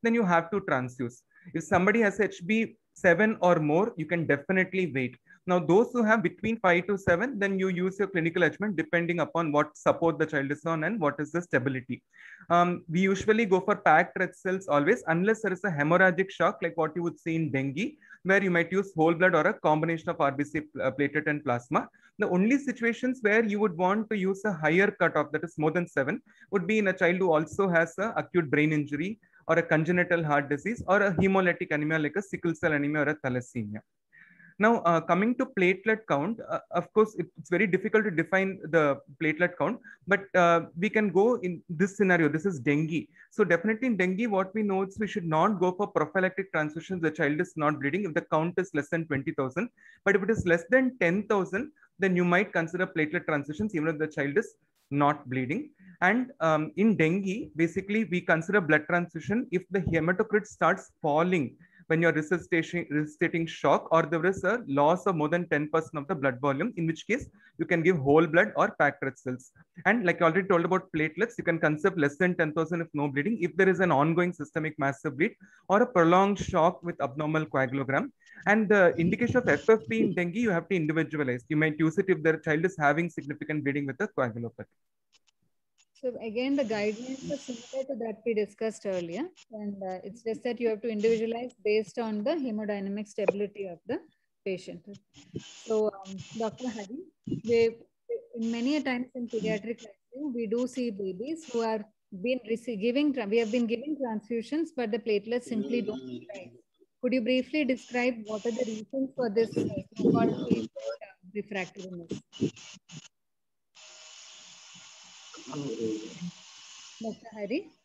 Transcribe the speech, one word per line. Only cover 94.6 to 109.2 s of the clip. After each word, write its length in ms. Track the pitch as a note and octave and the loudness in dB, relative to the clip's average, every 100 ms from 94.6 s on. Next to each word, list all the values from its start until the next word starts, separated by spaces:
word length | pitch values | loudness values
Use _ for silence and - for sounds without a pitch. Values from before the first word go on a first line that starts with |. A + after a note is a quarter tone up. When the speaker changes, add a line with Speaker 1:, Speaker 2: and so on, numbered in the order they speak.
| F#3 F3 - G3+ _ - - - - - - | -10 -18 -18 -20 _ -20 -16 -16 -16 -20 -4
Speaker 2:
So, 220 | A3 G#3+ | -2 -2
um, 280 | G3 F#3+ F#3+ - A3 | -4 -16 -16 -14 -6
Doctor 320 | A3 - B3+ | -6 -6 -10
Hari, 300 | A3 G3 B3+ F#4+ _ - C#3+ | -8 -12 -14 -16 _ -10 -8
we, 320 | A3 A#3 A3+ A3+ - _ _ A#4 - | 0 2 2 -2 -20 _ _ -10 -10
in 160 | A#3 A3+ | -8 -6
many 260 | A#3 A#3+ D4+ | -4 -2 -2
a 60 | |
times 260 | C4+ B3 B3 | -2 -4 -6
in 140 | B3+ A#3 | -10 -8
pediatric 520 | A3+ G#3+ G#3+ G3+ A#3 | -6 -4 -4 -6 -12
I 120 | A3 | -14
C 60 | - _ | -20 _
U, 180 | C4 D4 | -12 -8
we 120 | A#3+ A3+ | -6 -4
do 200 | A#3 B3 | -2 -4
see 240 | B3 A#3+ | -4 -6
babies 540 | G3+ G3 F3+ B3+ D#4+ - | -6 -8 -8 -8 -10 -6
who 80 | A#3 | -4
are 240 | A3+ A3 G#3+ _ _ F#3+ | -2 -4 -8 _ _ -8
been 180 | G#3 B3+ G#3+ | -4 -4 -4
rece-, 300 | A3+ A#3 A3 | -6 -6 -4
giving 320 | A3+ A#3+ D4 | 0 0 0
tra-, 140 | C4 G3+ | 0 0
we 100 | A3+ | 0
have 160 | A3+ | 0
been 140 | B3 A#3 | 0 0
giving 280 | A3+ C#4 D4 | -2 -6 -6
transfusions, 640 | B3+ G#3+ - A#3 A3 D4 D#4+ | -4 -6 -6 -8 -4 -4 -4
but 160 | - A#3 | -4 -4
the 80 | A3+ | -4
platelets 460 | A3 G#3 G#3+ A#3+ | 0 -2 0 -6
simply 380 | A#3+ A#3+ C4+ A#3+ | -4 -6 -2 -2
don't 440 | G#3 C3 C3 A#2+ - | -2 -8 -10 -14 -14
rise. 140 | G3 - A#2 _ _ _ _ | -16 -16 -20 _ _ _ _
Could 100 | B3 | -2
you 80 | C4 | 0
briefly 460 | A3 B3+ B3 D#4 C4+ | 2 0 0 -2 0
describe 480 | B3+ - A#3+ B3 A#3 | -2 -4 -2 -2 -4
what 200 | G#3+ G#3+ A#3 | -8 -6 -4
are 60 | |
the 120 | A3+ A#3 | -4 -4
reasons 440 | G#3+ A3 C4+ C4 | -6 -8 -6 -6
for 140 | - | -4